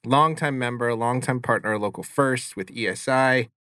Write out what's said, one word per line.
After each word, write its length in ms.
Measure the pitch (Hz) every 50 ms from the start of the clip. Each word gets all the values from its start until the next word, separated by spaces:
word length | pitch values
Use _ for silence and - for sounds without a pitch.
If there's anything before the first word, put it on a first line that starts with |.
| -
Longtime 520 | 120 131 143 151 160 160 156 160 147 139 127
member, 340 | 127 120 123 117 120 120 120
longtime 460 | 113 117 120 123 127 123 - 131 127
partner, 400 | 123 - 117 104 - 107 107 107
Local 240 | 104 101 92 - 92
First 520 | - - - 139 135 127 120 - - -
with 140 | 98 95 -
E 160 | - 117 113
S 220 | 95 - - -
I. 420 | 135 131 131 131 131 131 127 120 - _ _ _ _ _